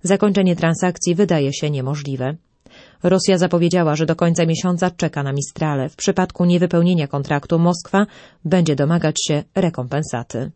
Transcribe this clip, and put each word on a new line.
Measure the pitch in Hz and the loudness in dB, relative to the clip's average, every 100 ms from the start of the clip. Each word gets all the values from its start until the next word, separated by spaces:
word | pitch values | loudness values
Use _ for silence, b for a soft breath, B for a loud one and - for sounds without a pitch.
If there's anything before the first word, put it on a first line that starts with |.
zakończenie | - 196 208 196 185 170 | 0 2 2 2 2 2
transakcji | 165 165 180 180 - 170 | 0 0 -2 -2 -4 0
wydaje | 208 165 139 | 0 0 0
się | 139 151 | -2 -4
niemożliwe. | 143 131 147 143 135 127 160 _ _ B B B B | -4 -4 -6 -6 -6 -6 -6 _ _ B B B B
Rosja | 175 185 190 185 | 0 2 2 2
zapowiedziała, | 175 175 170 180 165 147 | 2 2 2 2 2 0
że | 160 | 0
do | 165 | 2
końca | 170 165 165 | 2 2 0
miesiąca | 165 180 175 185 | 0 -2 0 -2
czeka | 175 165 - | 0 -4 -2
na | 139 | -4
Mistrale. | 139 139 - 156 143 131 | -4 -6 -4 -2 -2 -4
W | - | -4
przypadku | - 196 185 - 175 | -2 0 -2 0 2
niewypełnienia | 175 175 170 170 175 139 | 2 2 2 2 2 0
kontraktu | 143 139 143 - 165 | -4 -2 -4 0 2
Moskwa | 170 175 - 196 208 B B B 151 | 2 0 -2 0 0 B B B 0
będzie | 185 156 143 | 2 2 2
domagać | 147 170 160 156 - | 2 2 0 -2 -2
się | 147 - - | -2 -2 -2
rekompensaty. | 180 160 123 143 147 120 120 113 139 | -2 -2 -6 -6 -4 -8 -6 -8 -8